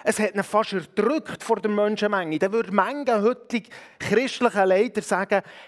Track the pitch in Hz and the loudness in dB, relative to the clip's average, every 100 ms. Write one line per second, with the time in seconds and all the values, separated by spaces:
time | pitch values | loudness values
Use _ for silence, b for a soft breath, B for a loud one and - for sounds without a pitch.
0 | B - 214 202 - 208 220 190 151 - | B -2 -2 -2 0 0 0 -4 -4 -2
1 | 214 302 - - - - 214 208 208 214 | 0 0 -6 -8 -4 -2 0 0 0 0
2 | 208 202 160 156 190 226 185 202 196 285 | 0 0 -2 0 0 0 0 2 0 0
3 | 262 220 214 247 - 233 - B B B | 0 2 2 0 -4 -6 -6 B B B
4 | - 214 254 - 240 202 190 190 240 214 | 0 2 2 0 0 4 4 4 2 -2
5 | - 185 196 196 - B | -2 -2 0 -2 -2 B